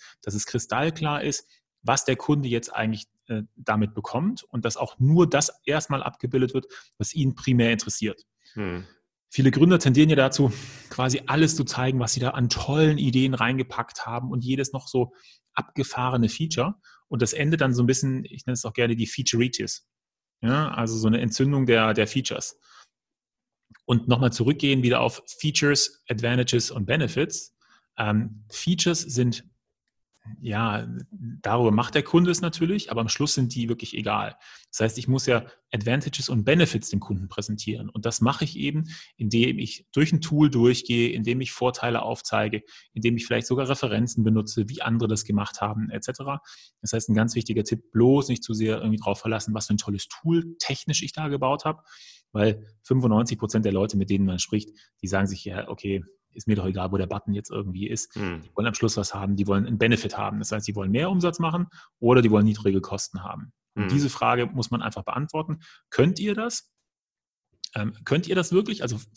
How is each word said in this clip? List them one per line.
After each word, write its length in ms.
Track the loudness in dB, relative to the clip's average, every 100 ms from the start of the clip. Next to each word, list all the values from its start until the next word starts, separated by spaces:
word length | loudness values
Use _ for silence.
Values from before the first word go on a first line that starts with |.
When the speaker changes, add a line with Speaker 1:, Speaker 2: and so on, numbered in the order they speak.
| -20 -14
Speaker 1:
dass 120 | -6
es 120 | -6 -4
kristallklar 760 | -6 -2 -2 -2 -2 -4 -2
ist, 260 | -4 -6 -8 _ _ _
was 220 | -2 0
der 120 | 0 0
Kunde 320 | 2 0 0
jetzt 260 | -2 -4
eigentlich, 320 | -4 -2 -4 -8 _ -8
äh, 160 | -6 -6 -8
damit 380 | -2 0 0
bekommt 500 | -2 -6 -2 -2 -4
und 200 | -8 -4
dass 120 | -4 -2
auch 220 | -6 0
nur 300 | 4 6 6
das 320 | 4 0 -2
erstmal 380 | -2 -2 0 -4
abgebildet 520 | -4 -6 -2 2 2
wird, 120 | 0 -6 -12 -14 -8
was 160 | -4
ihn 200 | 0 0
primär 380 | 0 2 4 4
interessiert. 500 | 2 -2 -4 -6 -6 _ _ _
Speaker 2:
Mhm. 300 | -8 -6 -6 -10 _ _ _ _
Speaker 1:
Viele 200 | 2 4
Gründer 280 | 6 6 6
tendieren 300 | 6 6 6
ja 80 | 6
dazu, 340 | 4 4 2 0 -10 -18 -12
quasi 340 | -4 -2 -2 0
alles 280 | 2 4
zu 100 | 2
zeigen, 360 | -2 -2 0 0
was 140 | -2
sie 60 | -2
da 100 | -2
an 180 | 0 0
tollen 480 | 0 0 4 4 4
Ideen 380 | 2 2 2
reingepackt 720 | 2 2 0 -2 -6 -8 -8 -10
haben 240 | -8 -4
und 120 | -4
jedes 300 | -2 -2 -4
noch 160 | -6 -4
so 240 | -2 -2 -4 _ _ _
abgefahrene 800 | -8 -6 -6 -6 -4 -2 2 2
Feature. 460 | 0 -4 -2 -2 -4 _ _ -8
Und 120 | -2
das 140 | -2
endet 260 | 0 0 2
dann 140 | 2
so 80 | 4
ein 40 | 2
bisschen, 380 | 2 0 -2
ich 220 | -8 -10 -6
nenne 80 |
es 100 | -6
auch 80 | -4
gerne 240 | 0 0 0
die 100 | -2
Featureitis. 800 | -4 -2 0 0 -2 -6 -10 _ _ _ _ _ _
Ja, 300 | 0 0 0
also 260 | -2 -2 0
so 120 | 2
eine 120 | 2
Entzündung 460 | 2 0 2 2 4
der, 260 | 6 4
der 140 | 2 0
Features. 520 | 0 -4 -6 -8 -14 _ -20 _ _ _ _ _ _ _ _ _ -10
Und 240 | 0 0 4
nochmal 240 | 2 2
zurückgehen 500 | 2 0 2 2 2
wieder 200 | 2 2
auf 200 | 0 -2 -14
Features, 760 | -6 -4 0 2 2 0 -4 -8
Advantages 640 | -4 0 0 2 0 0
und 160 | -4 -2
Benefits. 680 | 0 0 -2 -2 -4 -12 _ _ _ _ -4
Ähm, 460 | 0 0 -2 -8 -16
Features 500 | -8 -2 0 0 -2
sind, 440 | -2 0 0 -2 -10 _ _ _ _ _ _ _ -20 -14
ja, 440 | -6 -2 -2 -2 -6 -10 -12
darüber 600 | -14 -14 -8 0 2 4
macht 240 | 2 2
der 80 | 0
Kunde 280 | 2 4 4
es 120 | 2
natürlich, 480 | -2 -2 -2 -2 -4
aber 100 | -4
am 80 | -2
Schluss 240 | -2 -2
sind 220 | 0 -2
die 160 | -2 -4
wirklich 260 | -4 -6 -6
egal. 400 | -4 -2 -4 -10 -20 -20 _
Das 100 | -2
heißt, 180 | -2 0
ich 100 | -2
muss 160 | 0
ja 220 | 2 0 0 -14 _
Advantages 560 | -4 -2 -2 -2 -6 -4
und 160 | 0
Benefits 460 | 4 4 4 0 -4
dem 100 | -4
Kunden 280 | -4 -6 -6
präsentieren. 600 | -8 -6 -6 -6 -8 -8
Und 160 | -6
das 160 | -4 2
mache 240 | 2 2
ich 140 | -2 -4
eben, 320 | -4 -2 -4 -10 -18 -6
indem 420 | 0 2 2 0
ich 280 | -6 -10 _
durch 200 | 0 2
ein 80 | 2
Tool 300 | 2 4 4
durchgehe, 580 | 6 4 4 0 0 0
indem 320 | 0 -2 -2
ich 120 | -4
Vorteile 500 | -2 -2 0 -2 -2
aufzeige, 600 | -4 -6 -2 -2 0 -4 -8 -20 _
indem 240 | -2 0 0
ich 80 |
vielleicht 220 | 0 -2 0
sogar 240 | -2 0
Referenzen 520 | -2 0 0 0 2
benutze, 460 | 4 2 2 -4 -4
wie 140 | -4
andere 260 | -2 0 0
das 160 | -2
gemacht 380 | 0 -2 -2 -4
haben, 260 | -6 -4 -6
et 160 | -6
cetera. 380 | -8 -8 -8 -10 -12 -20 -20 _
Das 100 | -6
heißt, 160 | -4 0
ein 60 |
ganz 200 | 2 2
wichtiger 300 | 0 -2 -2
Tipp, 260 | -2 -4 0
bloß 360 | 4 6 6 2
nicht 160 | -4
zu 80 | -4
sehr 240 | -2 -2 0
irgendwie 240 | 0 0
drauf 180 | 0 -2
verlassen, 340 | -2 -4 -4
was 140 | -4 0
für 40 |
ein 60 | -2
tolles 300 | -2 -6 -8
Tool 360 | -6 0 0 0 -6
technisch 440 | -6 -6 -4 -4
ich 120 | -4
da 140 | -6 -4
gebaut 360 | -2 0 0
habe, 180 | -2 -6 _ -20 -20 -20 _
weil 340 | 0 2 0 -6 _
fünfundneunzig 560 | 0 2 4 4 2 -2
Prozent 260 | -2 0
der 80 | 2
Leute, 240 | 2 0 0
mit 140 | 0
denen 160 | 2 0
man 120 | -2
spricht, 300 | -2 -4 -4 -14 _ _
die 80 | -4
sagen 180 | 0 0
sich, 200 | -4 -10
ja, 220 | -10 -10
okay, 360 | -8 -4 -4 -6 _ _
ist 120 | -8 -2
mir 100 | 0
doch 100 | 0
egal, 260 | -2 -2
wo 60 | -2
der 80 | -2
Button 260 | -4 -4
jetzt 180 | -6 -6
irgendwie 380 | -8 -8 -6 -6
ist. 260 | -6 -8
Speaker 2:
Hm. 280 | -8 -8 -8
Speaker 1:
Die 80 | -8
wollen 120 | -4 -2
am 80 |
Schluss 220 | 0 0 0
was 160 | -4
haben, 200 | -4 -2
die 120 | 0 2
wollen 200 | 2 2
einen 120 | 2
Benefit 380 | 4 4 0 -6
haben. 220 | -6 -6
Das 140 | -4
heißt, 160 | -6 -4
die 80 | -4
wollen 160 | 0
mehr 180 | 0 2
Umsatz 300 | 2 0 0
machen 260 | -2 -2 -4 -8 -20 _
oder 220 | 6 6
die 100 | 8
wollen 140 | 6
niedrige 360 | 4 2 0 0
Kosten 420 | -2 -8 -8 -10
haben. 280 | -10 -12 -14 _ _
Und 100 | -6
Speaker 2:
Hm. 40 | 0
Speaker 1:
diese 220 | 0 0
Frage 360 | 0 0 2 0
muss 240 | -4 -4
man 120 | -4
einfach 200 | -4 -8
beantworten. 580 | -8 -6 -6 -6 -6 -8 -12 -20 _
Könnt 300 | 2 2 2
ihr 140 | -4
das? 360 | -4 -6 -8 -12 _ _ _ _ _ _ _ _ _ -12
Ähm, 200 | -6 -6 -6
könnt 240 | -2 -2 0
ihr 80 | -2
das 160 | 0
wirklich? 300 | 0 0 -4
Also 160 | -6 -8 -10